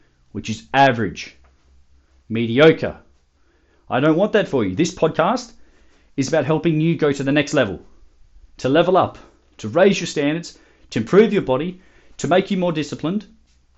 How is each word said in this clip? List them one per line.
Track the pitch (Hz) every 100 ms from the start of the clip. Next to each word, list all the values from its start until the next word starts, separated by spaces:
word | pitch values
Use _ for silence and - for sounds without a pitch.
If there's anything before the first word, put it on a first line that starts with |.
| _ _ _
which | 107 110
is | 107 -
average, | 135 139 117 92 - - - _ _ _ _ _ _ _ _ -
mediocre. | 113 117 120 160 - 98 - _ _ _ _ _ _ _ _ -
I | 120
don't | 151 156
want | 208
that | 214 -
for | 131
you. | 98 95
This | 185
podcast | - 160 160 175 247 - - - _ _ _ _ -
is | 127
about | 160 135
helping | 156 175 151
you | 165 165
go | 151
to | 139
the | 135
next | 147 143
level, | 147 104 85 - - - _ - - - -
to | 131
level | 151 175 185
up, | 107 - - _ _ -
to | 107
raise | 151 202 180
your | 170
standards, | 156 143 165 170 - _ _ -
to | 120
improve | 113 185 220
your | 190
body, | 127 131 175 180 - - - -
to | 139
make | 190 190
you | 190
more | 180
disciplined, | 156 143 139 151 202 - - _ _ _